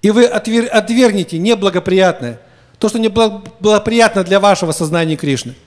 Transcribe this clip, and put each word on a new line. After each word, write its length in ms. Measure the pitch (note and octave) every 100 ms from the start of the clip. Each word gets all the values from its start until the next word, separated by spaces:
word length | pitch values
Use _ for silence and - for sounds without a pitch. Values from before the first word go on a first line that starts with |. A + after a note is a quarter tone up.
| G3+
И 60 |
вы 160 | G#3+ A#3+
отвер-, 400 | A3 - A3+ A#3
отвергнете 720 | A3 G#3 A#3 B3 G3+ E3+ D#3+
неблагоприятное, 1000 | G3 A3+ G3 F3+ F3+ F#3 F#3 - A#2+ A#2 _ _ _ _
то, 120 | A3
что 100 | A3
неблагоприятно 1200 | A3 G3+ A3 G3+ - - G#3 G#3+ G#3+ A#3 A3+ G3
для 160 | F3 G3
вашего 320 | G3+ F#3+ E3+
сознания 440 | D#3 D#3 E3+ E3 D#3
Кришны. 400 | D3 C3+ B2 C3